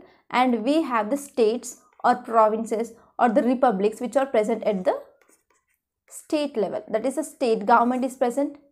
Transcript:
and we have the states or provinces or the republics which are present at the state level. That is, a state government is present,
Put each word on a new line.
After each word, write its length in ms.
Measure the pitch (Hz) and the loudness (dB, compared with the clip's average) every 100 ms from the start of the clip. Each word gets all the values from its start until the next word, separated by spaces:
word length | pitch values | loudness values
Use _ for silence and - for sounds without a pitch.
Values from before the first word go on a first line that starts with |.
| - _ - | -12 _ -4
and 340 | 240 254 233 | 0 2 2
we 200 | 233 311 | 2 0
have 260 | 269 233 208 | 0 -2 -2
the 80 | 277 | -4
states 640 | - - 214 240 - - _ _ | -4 0 0 0 -6 -18 _ _
or 120 | 240 240 | 0 0
provinces 800 | 233 226 214 226 220 220 226 - _ - | 0 4 4 2 -4 -4 -6 -12 _ 0
or 100 | 247 | 2
the 140 | 226 | 4
republics 560 | 247 254 247 190 208 220 | 2 2 2 2 0 -2
which 160 | 240 240 | -2 -2
are 100 | 269 | 0
present 380 | 220 208 220 | 0 0 -2
at 220 | 220 196 185 | -2 -2 -2
the 140 | 539 - _ _ _ _ _ _ _ _ _ _ | -2 -6 _ _ _ _ _ _ _ _ _ _
state 500 | - - 302 285 240 | -20 -6 -4 -2 -4
level. 260 | 175 - - | -4 -6 -6
That 160 | 214 262 | -4 -4
is, 120 | 285 | -4
a 60 | |
state 420 | 294 - 247 214 208 | -6 -4 -2 0 4
government 380 | 233 240 254 | 4 4 0
is 120 | 262 - | -4 -2
present, 420 | 254 254 285 - _ | -2 -2 -4 -6 _